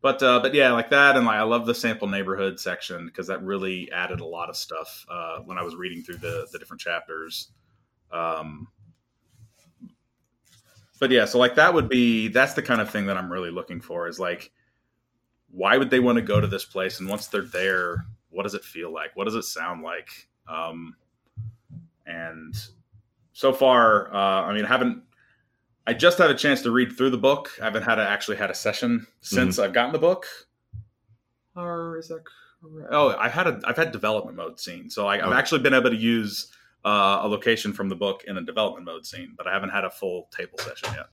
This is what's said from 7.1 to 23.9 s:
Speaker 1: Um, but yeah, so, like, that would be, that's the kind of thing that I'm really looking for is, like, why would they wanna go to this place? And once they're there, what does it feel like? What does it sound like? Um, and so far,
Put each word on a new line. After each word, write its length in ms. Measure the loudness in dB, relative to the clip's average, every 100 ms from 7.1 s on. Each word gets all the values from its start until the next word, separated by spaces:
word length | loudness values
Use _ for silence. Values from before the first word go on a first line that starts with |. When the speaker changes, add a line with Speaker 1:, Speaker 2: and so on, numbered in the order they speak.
| -14 -12 -14 -16 _ _ _ _ _ _
Speaker 1:
Um, 560 | -6 -4 -6 -8 -14 -18 _ -20 _ _ _ _ _ -20 _ _ _ -20 _ _ _ _ _ _ _ _ _ _ _
but 120 | 4
yeah, 140 | 4 6
so, 120 | 4
like, 180 | 4 6
that 180 | 6
would 160 | 6 2
be, 380 | 4 4 2 2
that's 260 | 2 2
the 80 | 0
kind 180 | 0 0
of 80 | 0
thing 180 | -4 -2
that 100 | -4
I'm 140 | -4
really 200 | -6 -6
looking 300 | -8 -10 -12
for 260 | -10 -8 -8
is, 120 | -6
like, 320 | -6 -6 -10 _ _ _ _ _ _ _ _ _ _
why 260 | -2 4 4
would 120 | 4
they 100 | 4
wanna 220 | 6 4
go 180 | 4 2
to 80 | 2
this 180 | -2 -6
place? 340 | -6 -6 -6
And 100 | -6
once 180 | -6 -4
they're 140 | -6
there, 640 | -6 -4 0 0 -2 -6 -10 -18 _
what 140 | -8
does 100 | -6 -6
it 80 |
feel 280 | -12 -12 -10
like? 220 | -10 -10 -6
What 100 | -4
does 100 | -4
it 80 |
sound 400 | -8 -8 -8 -8
like? 440 | -10 -12 -12 -20 _ _ -14
Um, 480 | -8 -8 -10 -16 -20 _ _ _ -14 -14 -16 _ -20 -20 _ -14
and 500 | -10 -10 -12 -14 -14 -14 _ _ _ _ _ _
so 200 | 0 2
far, 600 | 4 6 8 8